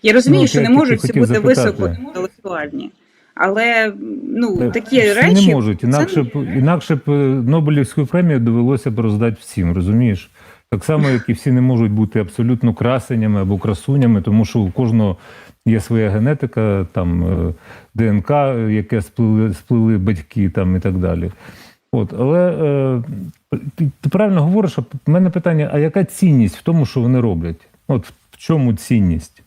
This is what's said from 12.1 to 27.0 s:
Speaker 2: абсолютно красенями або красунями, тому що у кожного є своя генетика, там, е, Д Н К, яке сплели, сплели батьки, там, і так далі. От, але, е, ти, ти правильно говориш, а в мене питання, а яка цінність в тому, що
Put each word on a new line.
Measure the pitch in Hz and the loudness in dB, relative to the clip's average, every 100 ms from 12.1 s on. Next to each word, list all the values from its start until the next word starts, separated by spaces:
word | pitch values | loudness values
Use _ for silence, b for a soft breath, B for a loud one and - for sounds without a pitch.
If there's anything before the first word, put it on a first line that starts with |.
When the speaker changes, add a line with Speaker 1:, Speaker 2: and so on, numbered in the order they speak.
| 113 | -2
Speaker 2:
абсолютно | 92 - 120 123 117 | -4 -4 -2 0 -2
красенями | - 113 131 - 123 107 104 | 0 0 -2 -2 -2 0 0
або | 95 98 | 0 -2
красунями, | - - - 139 120 104 | -2 -4 -2 2 2 2
тому | 90 107 | 2 0
що | 107 120 | 2 0
у | 98 | -2
кожного | 87 120 113 104 90 B B B _ - | -2 0 2 0 -4 B B B _ 0
є | 110 | 0
своя | - 117 107 | 0 0 0
генетика, | 104 120 151 120 - 110 98 90 | 0 0 -2 -4 -2 0 -2 -2
там, | - 87 85 87 87 85 | -4 -2 -2 -2 -2 -4
е, | 78 B B B | -6 B B B
Д | 107 113 | -2 0
Н | 104 | 0
К, | 95 147 139 123 110 | 0 0 0 -2 -2
яке | 107 101 113 | -2 -2 -4
сплели, | - - 113 110 110 | -4 -2 0 2 0
сплели | 87 - 120 113 107 | -4 -2 2 2 2
батьки, | 92 90 - - 95 | 0 -2 -4 -2 -2
там, | 98 92 92 | 0 0 0
і | |
так | 98 92 | 0 -2
далі. | 90 85 87 - B B B B _ | -2 -2 -6 -10 B B B B _
От, | 123 104 - | -4 -4 -4
але, | 127 170 180 | 0 2 0
е, | 156 156 139 135 127 131 98 160 - _ - 143 - | 0 -2 0 0 -2 -6 -10 -12 -16 _ -8 -8 -4
ти, | 151 - | -4 -2
ти | 143 | -2
правильно | 190 214 185 | 0 2 2
говориш, | 151 202 190 - | 2 2 0 -4
а | |
в | 120 139 - | -8 -6 0
мене | 170 185 | 2 2
питання, | 170 175 160 147 | 0 0 0 0
а | 147 | 0
яка | 156 196 | 0 0
цінність | 180 - 190 139 107 - | -2 0 2 4 2 0
в | |
тому, | - 165 135 | 0 0 0
що | 135 | 0